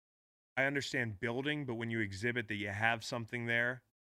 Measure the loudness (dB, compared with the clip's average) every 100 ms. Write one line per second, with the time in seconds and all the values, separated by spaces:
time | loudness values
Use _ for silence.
0 | _ _ _ _ _ 0 2 2 0 0
1 | -2 0 -2 0 0 0 -2 -2 0 0
2 | 0 0 0 0 0 -2 -2 2 2 2
3 | -2 -6 -4 -4 0 2 2 -2 _ _